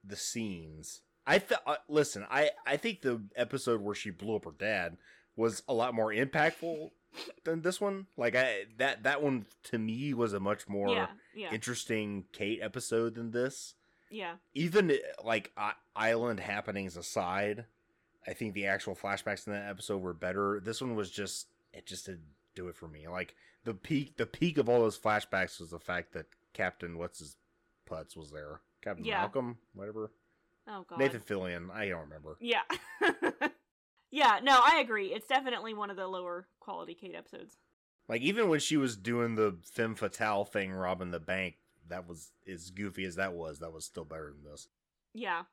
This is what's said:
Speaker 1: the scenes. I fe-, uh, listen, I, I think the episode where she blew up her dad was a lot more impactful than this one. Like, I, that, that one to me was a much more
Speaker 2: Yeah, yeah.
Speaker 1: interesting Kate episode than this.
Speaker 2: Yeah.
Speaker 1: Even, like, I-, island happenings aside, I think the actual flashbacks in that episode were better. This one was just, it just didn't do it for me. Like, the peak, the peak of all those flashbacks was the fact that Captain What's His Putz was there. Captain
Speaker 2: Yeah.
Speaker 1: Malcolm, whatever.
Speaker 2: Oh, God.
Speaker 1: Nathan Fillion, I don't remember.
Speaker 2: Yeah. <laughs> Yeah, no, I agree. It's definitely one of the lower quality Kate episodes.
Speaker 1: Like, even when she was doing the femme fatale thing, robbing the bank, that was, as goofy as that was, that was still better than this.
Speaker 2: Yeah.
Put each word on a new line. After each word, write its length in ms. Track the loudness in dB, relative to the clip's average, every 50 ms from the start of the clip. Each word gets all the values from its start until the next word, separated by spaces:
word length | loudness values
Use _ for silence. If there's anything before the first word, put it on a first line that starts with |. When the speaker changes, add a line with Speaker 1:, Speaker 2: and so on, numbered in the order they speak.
| -10
Speaker 1:
the 120 | -10 -8
scenes. 840 | -6 -6 -4 -2 -2 -2 -2 -4 -6 -8 -12 -14 -14 -14 -14 -14 -16 _ _ _ _ _
I 120 | 4 4 4
fe-, 160 | 4 2 0 0 2
uh, 100 | -2 -2 -2 -2 2
listen, 380 | 4 4 4 4 0 -8 -6 0
I, 220 | 2 4 4 4 2 -2 -2
I 100 | 0 0
think 260 | 2 0 -2 -4 0
the 200 | 0 0 0 0 -4 -8 0
episode 440 | 0 0 0 0 -2 2 2 2 4
where 140 | 2 -2 -4
she 160 | -2 -4 -8
blew 240 | -8 -6 -4 -2 -2
up 80 | -2 -2
her 40 | -6 -8 -4
dad 380 | 0 0 2 0 0 -2 -6 -10 _ -20 -20 -20 _ _ _
was 260 | 2 2 2 2 0 -2 0
a 40 | 2
lot 200 | 2 2 2 2
more 140 | 2 2 2
impactful 760 | 4 2 0 2 4 4 4 4 2 0 -4 -4 -4 -4 -8 -12 _ _ _ _ -14 -12 -12 -12 -14 -8 _
than 180 | -2 -2 0
this 180 | 0 0 0 2
one. 260 | -2 -2 -2 -4 -8 _ _
Like, 180 | 0 0 2 4
I, 300 | 4 4 4 2 0 -4 -8 -2 0
that, 260 | 0 0 0 2 2
that 180 | 2 2 4
one 240 | 2 2 2 0 -2 -6 -16 _ -8
to 140 | -4 -2 -2
me 340 | 0 -2 -2 -2 -2 -2
was 200 | 2 2 2 2
a 80 | 2 0
much 280 | 2 0 0 0 -2 -4
more 200 | -2 0 2 2
Speaker 2:
Yeah, 180 | 2 2 0 -2 -6 -14 -20 _ -14
yeah. 160 | -10 -8 -6
Speaker 1:
interesting 720 | -6 -4 -4 -4 -4 -4 -2 -2 0 0 0 -2 -4 -6 -8 _
Kate 260 | -6 -4 -2 -2 -2 -2
episode 540 | -4 -6 -6 -6 -4 2 2 2 2 2 -2
than 160 | -4 -8 -2
this. 440 | 0 0 0 0 -2 -8 -14 -16 -18 _ _ _ _ _ _ _
Speaker 2:
Yeah. 240 | -10 -8 -8 -8 -10 -12 _ _ _
Speaker 1:
Even, 380 | 0 0 4 6 6 6 8 4 4 2 -4 -10 -8 0
like, 280 | 2 2 2 0 -2 _
I-, 180 | -4 -4 -4 -4 -6 _ _ _
island 460 | 2 4 4 4 4 4 2 0 -2
happenings 560 | -2 -2 -4 -2 -2 -2 -4 -4 -4 -4 -8
aside, 680 | -8 -10 -2 -2 0 0 2 2 2 2 0 0 -4 -6 _ _ _ _ _ _ _ _ _ _ _ _
I 60 | -10
think 220 | -6 -6 -6 -4 -4
the 120 | -2 0
actual 300 | 0 0 0 0 -6 -6
flashbacks 500 | -6 -2 -2 -2 -2 -2 -4 -4 -4 -4
in 60 | -6
that 160 | -6 -6 -6 -8
episode 280 | -10 -10 -4 -4 -4 -2
were 120 | -2 -4 -6
better. 460 | -4 -4 -4 0 0 2 2 0 -2 -2
This 160 | -4 -4 -4
one 160 | -4 -2 -2
was 160 | -2 -2 -4
just, 340 | -4 -6 -6 -6 -6 -8 -10 _ _ _ _ _
it 140 | -20 -20 -16
just 200 | -14 -12 -12 -10
didn't 180 | -10 -12 -12 -14 -20 -20 _ _ _ _
do 100 | -10 -10
it 80 | -10 -10
for 140 | -12 -14 -16
me. 180 | -14 -14 -12
Like, 300 | -8 -4 -4 -4 -6 -8 _ _ -20 _ _ _
the 100 | -6 -6
peak, 420 | -6 -4 0 0 0 0 -2 -2
the 100 | -4 -4
peak 320 | -2 0 0 0 2 4 4
of 100 | 4 6
all 120 | 8 8
those 180 | 8 6 4 2
flashbacks 640 | 0 2 2 2 2 0 0 0 0 0 -2 -12
was 100 | -12 -12
the 80 | -12 -10
fact 340 | -6 -4 -4 -4 -4 _ -10
that 120 | -10 -10 _ -18 _ _ _
Captain 460 | _ -2 -2 -2 -2 _ -10 -10 -6 -6
What's 220 | -6 -8 -8 -12
His 160 | -16 -16 -18 _ _ _ _ _ _ _ _ _ _ -10
Putz 280 | -10 -10 -10 -12 -14
was 160 | -16 -16 -14
there. 280 | -14 -14 -12 -12 -14 -16 _ _ _ _
Captain 220 | -8 -8 -8 -6 -6
Speaker 2:
Yeah. 140 | -4 -2 -2
Speaker 1:
Malcolm, 400 | -2 0 -2 -2 -4 -4 -8 -12 _ _ _
whatever. 360 | -12 -12 -10 -8 -8 -8 -8 _ _ _ _ _ _ _ _ _ _ _ -14
Speaker 2:
Oh, 160 | -14 -14 -12 _
God. 100 | -2 0
Speaker 1:
Nathan 220 | 2 2 0 -2
Fillion, 500 | -6 -4 -4 -2 -2 -4 -6 -6 -8 -10
I 160 | -6 -4 -4 -4
don't 120 | -4 -4
remember. 340 | -8 -12 -16 -16 -14 -14 -14 _
Speaker 2:
Yeah. 220 | -2 0 0 0 0 -2 -6 -8 -8 -14 -4 2
<laughs> 480 | 2 2 2 2 -2 -2 0 0 -4 -4 -4 _ _ _ _ _ _ _ _ _ _ _
Yeah, 280 | 2 6 8 8 8 6
no, 180 | 8 8 10 10 10
I 160 | 10 8 8
agree. 340 | 6 4 2 0 0 -2 -4
It's 140 | -6 -2 2
definitely 440 | 2 2 2 2 -2 -2 -4 -6
one 160 | -6 -4 -4 -6
of 80 | -4
the 120 | -6 -4 -4
lower 400 | -4 -6 -6 -6 -6 -8 -10 _ _ _
quality 360 | -12 -10 -10 -8 -8 -10 -12
Kate 200 | -14 -14 -12 -12
episodes. 440 | -12 -14 -14 -16 -16 -16 -16 -20 _ _ _ _ _ _ _ _ _ _ -2
Speaker 1:
Like, 140 | -2 2
even 260 | 2 2 4 4 6 6
when 100 | 6 4
she 180 | 4 4 4
was 200 | 4 4 4 0
doing 400 | -2 -2 0 2 4 4 2 4
the 200 | 4 4 4 4 0
femme 320 | -12 -12 -2 -2 0 0 0
fatale 500 | -2 -2 -4 -2 0 2 2 4 2 2
thing, 280 | 2 0 -2 -2 0
robbing 400 | -2 -2 0 0 0 0 -2 -4
the 80 | -4 -6
bank, 380 | -2 -2 0 0 0 -2 -6 _ _ _ _ _ _ -10
that 200 | -8 -8 -8 -10
was, 240 | -14 -14 -16 -20 _ _ _ -12
as 200 | -12 -12 -12 -14
goofy 320 | -8 -6 -6 -4 -4 -4 -4
as 100 | -4 -2
that 200 | -2 -2 -2 -2
was, 260 | -6 -6 -8 -8 -8
that 120 | -10 -12
was 120 | -10 -12 -14
still 200 | -10 -10 -10 -10
better 280 | -8 -10 -10 -10 -12 -14
than 160 | -16 -18 -18
this. 160 | -18 -18 -18 _ _ _ _ _ _ _ _ _ _
Speaker 2:
Yeah. 280 | -8 -4 -2 -2 -4 -4 _